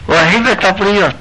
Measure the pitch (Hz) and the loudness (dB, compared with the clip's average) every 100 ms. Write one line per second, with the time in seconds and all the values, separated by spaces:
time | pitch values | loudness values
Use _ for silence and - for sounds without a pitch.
0 | - 160 160 214 247 - 196 190 202 208 | -2 0 2 0 0 0 0 0 0 2
1 | 160 - | 0 -4